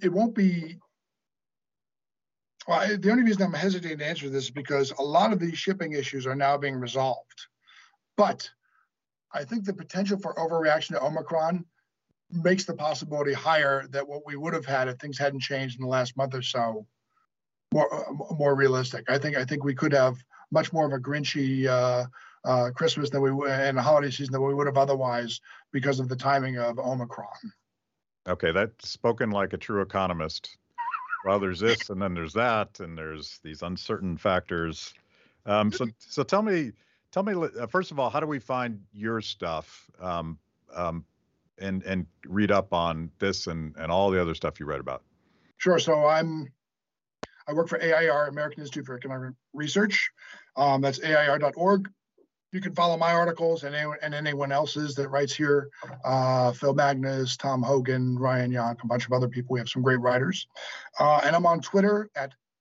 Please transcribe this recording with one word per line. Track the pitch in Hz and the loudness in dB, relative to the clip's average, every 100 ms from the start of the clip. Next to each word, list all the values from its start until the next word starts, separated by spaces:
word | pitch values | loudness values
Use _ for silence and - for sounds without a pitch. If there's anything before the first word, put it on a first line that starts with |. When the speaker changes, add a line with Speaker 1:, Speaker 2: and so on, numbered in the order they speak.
Speaker 1:
it | 180 | 0
won't | 175 233 226 | 2 0 4
be, | 190 175 160 170 _ _ _ _ _ _ _ _ _ _ _ _ _ _ _ _ _ _ - | 2 2 -4 -12 _ _ _ _ _ _ _ _ _ _ _ _ _ _ _ _ _ _ -2
well, | 175 | 0
I, | 202 208 | 2 2
the | 190 | 2
only | 240 | 4
reason | 226 196 | 4 4
I'm | 185 | 0
hesitating | 151 185 185 165 151 | 0 0 -2 -4 -6
to | 147 | -6
answer | 165 139 | -6 -4
this | 135 131 | -4 -4
is | |
because | 131 139 143 131 | -8 -2 0 0
a | - | -2
lot | 143 160 220 | 2 4 4
of | 190 | 2
these | 170 151 | 0 -4
shipping | - 190 160 | -4 -2 -2
issues | 147 135 139 127 | -4 -4 -4 -4
are | 135 | 0
now | 139 143 | 2 2
being | 139 131 | 0 -4
resolved. | 123 135 131 120 - - - _ _ - _ _ _ - | -4 -2 -2 -2 -8 -20 -20 _ _ -20 _ _ _ 2
But | 196 - - _ _ _ _ _ _ _ _ | 2 2 -8 _ _ _ _ _ _ _ _
I | 147 | -8
think | 139 226 196 | -4 -4 -4
the | |
potential | 190 151 180 196 196 | -6 -6 -4 -2 -2
for | 175 - | -2 -4
overreaction | 165 165 156 156 151 | 0 2 2 2 0
to | 151 | -2
Omicron | 139 156 151 165 160 180 170 _ _ _ _ _ - | -2 -2 -2 0 0 -2 -6 _ _ _ _ _ -10
makes | 170 170 190 | -2 2 2
the | - | 0
possibility | 143 151 143 156 147 143 | -4 -2 -4 -4 -2 -2
higher | 131 143 160 143 135 135 | 0 2 2 4 0 -2
that | 139 143 | -6 -6
what | 147 147 | -10 -10
we | 143 | -8
would | 160 | -4
have | 165 131 | -4 -2
had | 135 131 | -2 -2
if | 127 | -4
things | 151 131 | -10 -2
hadn't | 143 139 | -2 -2
changed | 127 139 135 123 | -4 -4 -6 -6
in | |
the | 127 | -2
last | 131 123 - | 0 -2 -2
month | 135 | -4
or | 127 | -4
so | 123 123 117 110 110 _ _ _ _ _ _ _ - | -4 -2 -2 -2 -10 _ _ _ _ _ _ _ -2
more, | 151 - | 2 2
uh, | 151 - | 0 -8
m-, | 147 - 160 | -8 -8 0
more | 143 135 | 4 6
realistic. | 135 131 127 127 - | 4 4 0 -6 -2
I | 135 | -2
think, | 151 143 | 0 -2
I | |
think | 127 147 139 | -2 -2 -2
we | 131 | 0
could | 156 | 2
have | 139 127 123 _ - - | 4 4 2 _ -20 -2
much | 156 147 | 0 0
more | 160 151 | 0 0
of | |
a | 135 | 0
Grinchy, | 131 147 139 151 135 135 131 | -4 -4 -2 -2 0 2 2
uh, | 127 127 123 123 - - _ 127 | 4 2 2 -2 -8 -20 _ 0
uh, | 127 123 | 2 2
Christmas | 123 165 - 143 | 0 0 0 0
than | 139 | 2
we | 135 | 2
w-, | 139 143 | 2 0
and | 135 139 131 | 0 0 2
a | |
holiday | 127 151 143 | 6 4 4
season | 127 139 | -4 -4
than | 131 | 0
we | 135 | 0
would | 139 143 | 2 2
have | 135 | 4
otherwise | 139 135 127 120 117 113 - - _ | 4 2 0 -2 -4 -8 -12 -20 _
because | 139 139 131 | -4 0 0
of | 127 | -2
the | 127 | -2
timing | 139 139 131 127 | 2 2 0 -2
of | 120 117 | -2 -2
Omicron. | 127 131 117 - - - 214 _ _ _ _ _ _ _ - | -4 -4 -6 -10 -14 -14 -18 _ _ _ _ _ _ _ -6
Speaker 2:
Okay, | 90 85 | -2 2
that's | 87 107 - - | 2 0 -4 -14
spoken | - 117 117 117 | -4 -2 0 0
like | 101 95 | 0 -2
a | 90 | -4
true | - 104 | -4 -2
economist. | 98 98 95 85 80 - - - _ - 932 - - - 95 | -2 0 0 -2 -4 -8 -14 -20 _ -10 -8 -8 -8 -6 0
Well, | 101 | 0
there's | 98 87 | 0 0
this | 110 113 - | 0 0 -2
and | 95 | -6
then | 98 | -4
there's | 87 80 | -4 -4
that, | 98 120 110 98 - | -2 0 0 -2 -8
and | 87 82 | -14 -12
there's | 78 78 73 - | -10 -10 -14 -16
these | 78 76 | -16 -10
uncertain | 85 90 - 110 95 82 | -8 -8 -6 -6 -4 -2
factors. | 104 92 - 85 82 78 - - _ _ _ _ - | 0 0 0 -4 -4 -6 -12 -18 _ _ _ _ 0
Um, | 104 107 | 2 2
so, | - 123 113 | 0 -6 -8
so | - - | -12 -4
tell | 139 196 | 0 0
me, | 220 180 131 - _ _ _ | 2 -2 -2 -8 _ _ _
tell | 185 | -4
me, | 202 | -2
uh, | 185 160 113 120 | -2 -4 -6 -6
first | 180 180 | -6 -6
of | 147 | -4
all, | 123 | -2
how | 147 | -2
do | 156 | -4
we | 143 | -6
find | - 127 120 104 95 | -4 -4 -4 -6 -14
your | 104 110 113 | -8 -4 -4
stuff, | 104 - 87 80 - - _ - | -6 -6 -4 -6 -8 -20 _ -12
um, | 90 85 82 78 _ _ _ | -6 -4 -6 -10 _ _ _
um, | 85 87 82 76 _ _ _ _ - | -6 -4 -4 -10 _ _ _ _ -10
and, | 95 95 | -6 -6
and | 92 95 80 _ - | -4 -4 -6 _ -6
read | 95 104 | 0 4
up | 101 98 | 4 2
on | 87 85 80 82 - | 0 0 -2 -6 -4
this | 98 92 - | -2 -2 -4
and, | 82 78 76 | -6 -8 -8
and | 80 | -2
all | 90 98 | 2 4
the | 92 | 4
other | 85 | 0
stuff | 80 80 - | -2 -4 -6
you | 76 | -8
read | 71 | -6
about? | 67 64 _ _ _ _ _ - | -6 -10 _ _ _ _ _ -2
Speaker 1:
Sure. | 180 165 | 2 2
So | 160 151 151 | 4 4 4
I'm, | 156 165 156 135 _ _ _ _ _ _ - - _ - | 4 2 -4 -8 _ _ _ _ _ _ -18 -18 _ -6
I | |
work | 151 165 | -2 0
for | 170 | 0
A | 170 | 2
I | 160 165 | 4 4
R, | 147 147 | 2 0
American | 147 151 151 | -2 -6 -8
Institute | 147 147 131 | -10 -10 -10
for | 123 | -10
Economic | 135 131 127 - _ | -8 -8 -10 -14 _
Research. | 139 151 196 214 190 - _ - - - - | -8 -2 2 2 2 -2 _ -20 -20 -10 2
Um, | 143 135 | 4 4
that's | 139 127 | 2 0
A | 160 151 | 2 4
I | 147 | 4
R | 143 | 4
dot | 147 - | 2 2
org. | 180 196 196 _ _ _ _ _ _ | 4 4 2 _ _ _ _ _ _
You | 190 | -8
can | 185 - | -6 2
follow | 170 165 | 2 4
my | 170 | 4
articles | 170 170 165 165 165 | 4 2 2 0 0
and | 143 | -2
anyone, | 147 151 147 | -4 -4 -4
and | 151 | -6
anyone | 147 151 143 139 | -4 -4 -2 0
else's | 139 151 151 151 131 | 0 0 -2 -4 -2
that | 135 | -2
writes | 139 143 | 0 0
here. | - 151 143 139 - - - | 0 4 4 2 -12 -16 -8
Uh, | 131 131 131 131 123 | 0 2 4 4 4
Phil | 120 139 | 2 2
Magnus, | 139 143 135 135 135 127 - | 4 4 2 0 0 -2 -2
Tom | 139 131 | -2 0
Hogan, | 120 139 127 127 127 123 | 2 2 2 0 2 0
Ryan | 131 127 123 | 2 2 2
Yonk, | 123 117 120 | 0 -2 -2
a | 113 | -2
bunch | 120 120 | -2 2
of | |
other | 127 123 | 2 2
people. | 123 120 | -2 -2
We | 127 | -4
have | 113 | -2
some | 131 | 0
great | 127 127 | 2 4
writers. | 123 127 151 - - - - - - - | 4 2 0 -4 -8 -14 -14 -14 -10 2
Uh, | 147 147 | 4 6
and | 143 170 | 6 4
I'm | 175 | 4
on | 165 | 4
Twitter | 131 196 196 208 208 147 | 2 4 4 2 -2 -6
at, | 135 - _ _ | -8 -10 _ _